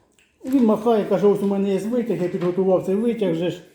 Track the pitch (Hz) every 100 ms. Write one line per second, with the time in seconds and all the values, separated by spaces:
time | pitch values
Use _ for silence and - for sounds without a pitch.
0 | _ _ _ _ 262 269 220 214 233 220
1 | 180 185 202 196 202 196 196 190 214 247
2 | 220 165 175 185 175 180 190 180 190 202
3 | 233 226 190 165 175 170 -